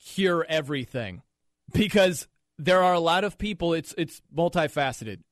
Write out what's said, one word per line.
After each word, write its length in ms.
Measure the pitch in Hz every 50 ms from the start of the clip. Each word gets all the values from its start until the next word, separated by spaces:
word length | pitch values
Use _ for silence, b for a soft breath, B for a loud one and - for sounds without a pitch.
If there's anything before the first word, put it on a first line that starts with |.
| _
cure 400 | - - 190 196 180 175 165 160 -
everything 720 | 160 160 147 131 151 135 120 - - 127 113 98 87 87 - _ _ _ _ _ _ _ _ -
because 560 | - 170 214 196 - 208 190 185 170 - - - _ _ _ _ _ -
there 240 | 147 180 180 185
are 100 | 180 180 180
a 60 | 175
lot 240 | 165 165 170 185 202
of 140 | 202 - -
people, 340 | 196 214 208 170 170 170
it's, 220 | 165 165 - - -
it's 240 | - 165 151 - - _ _ 139
multifaceted. 840 | 156 170 175 175 175 156 143 - 151 139 131 120 - 117 110 98 85 - _